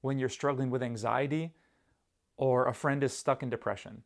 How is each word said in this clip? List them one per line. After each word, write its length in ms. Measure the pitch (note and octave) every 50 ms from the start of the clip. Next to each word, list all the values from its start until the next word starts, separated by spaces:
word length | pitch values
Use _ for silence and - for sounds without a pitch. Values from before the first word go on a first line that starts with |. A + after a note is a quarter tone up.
when 160 | - C3 C#3 C3+
you're 100 | C3 D#3+
struggling 400 | - - - C#3+ C#3 B2+ C3+ B2+
with 140 | B2 C3
anxiety 720 | B2 A#2+ A#2 A2 G#2 A2+ A2+ B2+ C#3 C#3+ D3 D#3 D#3+ E3 - _ _ _ _ _ _ _ _ _ _ _ _ _ _ _ _
or 300 | - C3+ C3 B2+ B2 B2+
a 80 | B2+ A#2+
friend 280 | - - D3 C#3 C#3+
is 140 | C#3 C3 -
stuck 260 | - - - C3+ -
in 60 | - B2
depression. 540 | A#2 A2+ - - G2+ G2 - - A2 G#2+ -